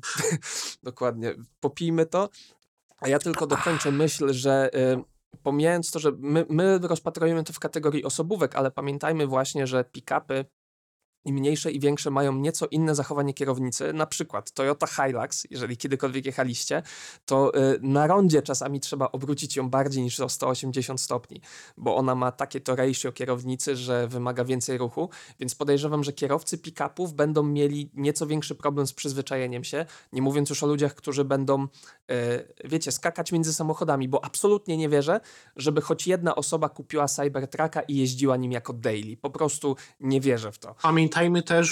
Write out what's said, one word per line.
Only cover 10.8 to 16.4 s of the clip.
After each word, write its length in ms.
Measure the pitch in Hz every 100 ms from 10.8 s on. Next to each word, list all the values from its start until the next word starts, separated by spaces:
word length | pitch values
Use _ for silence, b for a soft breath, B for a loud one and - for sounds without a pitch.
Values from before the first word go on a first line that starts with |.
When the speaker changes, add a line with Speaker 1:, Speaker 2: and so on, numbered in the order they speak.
| _ _ _ _ -
Speaker 1:
i 80 |
mniejsze, 380 | 139 139 151 165
i 80 | 143
większe 320 | 143 143 151
mają 240 | 139 143 135
nieco 320 | 147 - 156
inne 280 | 156 160 143
zachowanie 380 | 131 143 143
kierownicy. 600 | 135 139 127 127 - 147
Na 120 | 156 156
przykład 460 | - 160 104 -
Toyota 360 | - 135 147 156
Hilux, 600 | - 135 123 120 - -
jeżeli 280 | 127 120 120
kiedykolwiek 480 | 143 135 135 131 135
jechaliście, 580 | 127